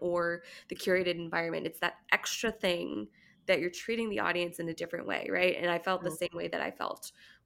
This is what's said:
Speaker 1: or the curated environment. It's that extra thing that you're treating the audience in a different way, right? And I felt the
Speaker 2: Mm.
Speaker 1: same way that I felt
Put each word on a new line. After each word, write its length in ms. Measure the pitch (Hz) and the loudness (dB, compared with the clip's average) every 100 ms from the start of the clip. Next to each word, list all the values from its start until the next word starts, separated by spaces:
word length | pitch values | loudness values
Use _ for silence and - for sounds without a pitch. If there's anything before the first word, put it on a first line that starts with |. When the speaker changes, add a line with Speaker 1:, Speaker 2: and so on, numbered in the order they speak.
Speaker 1:
or 420 | 175 175 170 170 - - - | 0 2 2 -2 -6 -18 -12
the 60 | |
curated 420 | - - 185 175 170 | -4 2 4 4 0
environment. 500 | 170 170 165 165 165 | -2 -2 0 -2 -4
It's 140 | - | -2
that 140 | 175 - - | -2 -2 2
extra 400 | - - - 233 | 2 2 -2 -2
thing 580 | 220 190 175 175 - 214 - - - - | 0 0 0 -2 -4 -8 -12 -20 -4 2
that 140 | 175 | 2
you're 100 | 175 | 2
treating 380 | - - 226 226 | -2 -2 -2 0
the 120 | 208 | 0
audience 380 | 180 175 175 175 | 2 2 0 -2
in 80 | 165 | -4
a 60 | |
different 320 | 165 170 175 - | -4 -4 -4 -2
way, 220 | - - | -2 0
right? 260 | 180 180 - | 4 4 4
And 140 | 175 | 2
I 80 | 170 | 2
felt 240 | 185 185 | 2 0
the 80 | 175 | 0
Speaker 2:
Mm. 60 | 160 | -2
Speaker 1:
same 120 | 175 | -2
way 160 | 170 170 | -2 -4
that 120 | 170 | -2
I 100 | 143 | -2
felt 420 | - - - - - - - | -2 -4 -6 -10 -16 -20 -14